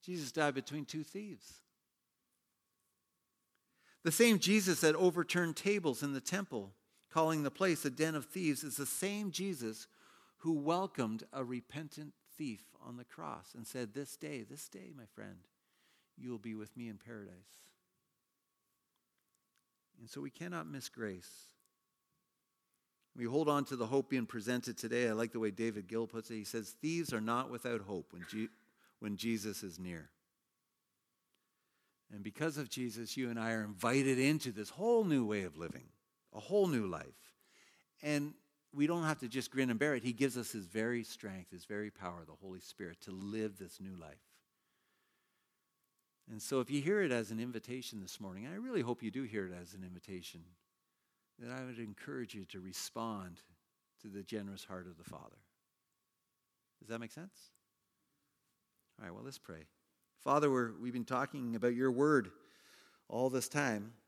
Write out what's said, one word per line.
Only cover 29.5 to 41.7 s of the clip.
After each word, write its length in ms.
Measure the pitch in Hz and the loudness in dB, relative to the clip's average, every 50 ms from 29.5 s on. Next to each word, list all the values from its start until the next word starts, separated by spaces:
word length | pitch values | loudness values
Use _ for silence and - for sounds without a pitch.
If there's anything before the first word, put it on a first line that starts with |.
| 98 - - | -6 -6 -8
is 160 | 98 82 80 | -10 -10 -8
near." 300 | 92 90 87 82 76 - _ _ _ _ _ _ _ _ _ _ _ _ _ _ _ _ _ _ _ _ _ _ _ _ _ _ _ _ _ _ _ _ _ _ _ _ _ _ _ _ 107 | -8 -8 -8 -8 -10 -14 _ _ _ _ _ _ _ _ _ _ _ _ _ _ _ _ _ _ _ _ _ _ _ _ _ _ _ _ _ _ _ _ _ _ _ _ _ _ _ _ -12
And 100 | 104 98 | -8 -8
because 340 | 107 107 - 151 165 147 139 | -8 -4 -2 -2 -2 -2 -2
of 120 | 147 117 | -6 -6
Jesus, 480 | - - 127 120 107 113 117 113 - - | -4 -4 -4 -4 -4 -6 -8 -8 -4 -4
you 120 | 131 120 | -4 -2
and 100 | 117 117 | -2 -2
I 140 | 110 113 113 | 0 0 0
are 100 | 110 107 | 0 0
invited 560 | 107 104 92 - 117 120 139 139 135 135 123 | -4 -6 0 2 4 6 6 6 6 6 6
into 320 | 131 139 156 156 - 127 | 6 6 6 4 2 -2
this 180 | 107 101 104 98 | -4 -4 -6 -6
whole 360 | - - 185 226 240 233 220 | -4 -2 4 6 6 8 8
new 200 | 185 156 135 120 | 6 6 6 6
way 180 | 104 107 104 95 | 4 2 2 0
of 140 | 90 76 78 | -2 -4 -6
living, 320 | 85 80 69 65 64 - _ _ _ _ _ _ _ _ - | -6 -6 -6 -8 -12 -16 _ _ _ _ _ _ _ _ -12
a 60 | 104 | -12
whole 280 | - - 185 208 196 180 | -6 2 4 6 6 6
new 180 | 151 123 107 | 4 2 2
life. 480 | 95 87 76 71 69 69 - - - _ _ _ _ _ - - - _ _ _ _ _ _ - | 0 -2 -4 -6 -10 -14 -20 -20 -20 _ _ _ _ _ -20 -20 -20 _ _ _ _ _ _ -2
And 320 | 147 151 147 143 147 156 - _ _ _ _ _ _ | 0 0 2 0 -2 -6 -12 _ _ _ _ _ _
we 140 | - 139 147 | 0 2 4
don't 200 | 151 170 170 165 | 4 4 4 2
have 140 | 156 156 - | 2 0 0
to 80 | 131 120 | -2 -4
just 220 | 110 131 120 - | -2 -2 -4 -2
grin 200 | - 131 131 127 | 0 2 2 2
and 80 | 120 110 | 4 4
bear 160 | 143 151 147 | 4 4 2
it. 80 | 123 110 | 2 0
He 100 | 127 120 | -2 2
gives 240 | 110 135 135 117 123 | 4 2 2 2 0
us 140 | 117 - | -4 -4
his 140 | - 110 98 | -4 -6 -6
very 380 | 87 92 110 110 117 120 120 110 | -4 -2 0 0 0 0 -2 -4
strength, 480 | - - - - 104 95 92 90 - | -6 -10 -10 -8 -8 -8 -8 -10 -12
his 140 | - 90 85 | -16 -16 -12
very 240 | - | -8